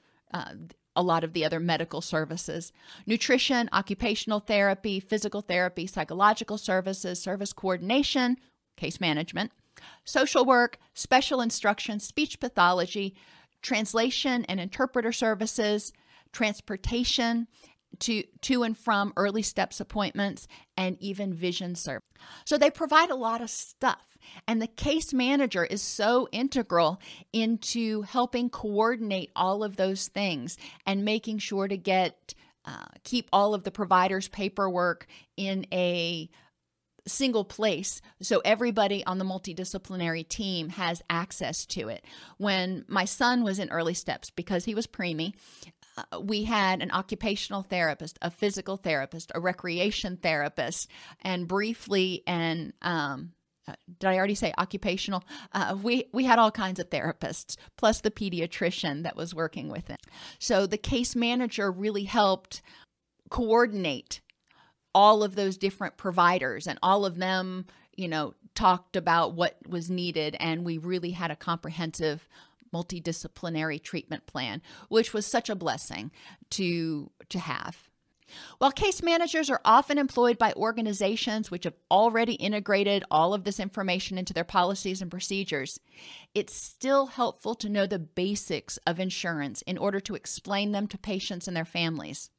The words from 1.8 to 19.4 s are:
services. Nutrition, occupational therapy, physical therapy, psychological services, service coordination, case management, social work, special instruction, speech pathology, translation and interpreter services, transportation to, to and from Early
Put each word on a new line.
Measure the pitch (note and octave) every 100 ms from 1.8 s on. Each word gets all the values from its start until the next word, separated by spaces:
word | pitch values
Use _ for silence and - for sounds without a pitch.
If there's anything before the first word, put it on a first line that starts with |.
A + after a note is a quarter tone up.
| E3 D3+
services. | - D#3 D#3 E3+ - D#3+ - - - -
Nutrition, | - A3+ - B3+ - B3+ A#3
occupational | F#3+ G3 G3+ A#3+ A3 - G#3
therapy, | - G#3 G3+ G3 G#3+ F#3+
physical | F#3+ G#3+ G#3 G#3
therapy, | - F3+ F3+ F3+ F#3+
psychological | - D#3 F3+ G#3 A3 A3+ G#3
services, | - F#3 F#3 F#3+ F#3 F3+
service | F#3+ F#3+ G3
coordination, | - F#3+ F3+ F3+ C4 C#4 C4+ B3 B3+ _ _ _ -
case | D3+ -
management, | F3 D3 E3 F3 A3 - _ - - -
social | - - - B3 B3+
work, | B3 - - _
special | - - B3 - B3+
instruction, | A#3 - G#3 G#3 - G#3
speech | - - D4+ -
pathology, | B3+ G#3 F3 F3+ F#3 G#3 G3 - - - _ _
translation | - A3+ A3 A3+ B3 - C4+ B3
and | - F#3
interpreter | F#3 - C4 B3 A3+
services, | A3+ A3+ G#3 A3 - G#3+ G#3 - - _ _ _
transportation | - G#3+ G#3 - F#3+ - A#3+ B3 - A#3 A#3 A#3 _ - _ _ -
to, | - G#3+ - -
to | - B3
and | A3+ A3
from | - G3+ G3+ F#3
Early | G3+ G#3